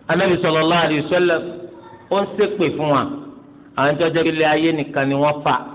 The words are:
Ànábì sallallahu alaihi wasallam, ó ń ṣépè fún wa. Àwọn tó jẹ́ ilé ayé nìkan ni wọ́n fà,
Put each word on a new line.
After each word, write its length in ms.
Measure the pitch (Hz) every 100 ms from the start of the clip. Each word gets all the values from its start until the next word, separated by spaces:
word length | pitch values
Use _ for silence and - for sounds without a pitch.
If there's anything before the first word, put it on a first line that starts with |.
Ànábì 320 | - 170 190 175
sallallahu 460 | 175 156 160 175
alaihi 180 | 156 151
wasallam, 380 | 151 180 175 165 - - - - - - -
ó 120 | 196
ń 80 | 196
ṣépè 380 | 196 196 - 156
fún 180 | - 151
wa. 100 | 139 104 - - - - - -
Àwọn 220 | - 143 147
tó 80 | 165
jẹ́ 160 | 160 160
ilé 200 | 156 156
ayé 260 | 156 165
nìkan 340 | 156 143 143 135
ni 80 | 139
wọ́n 200 | 147 147
fà, 140 | 151 123 -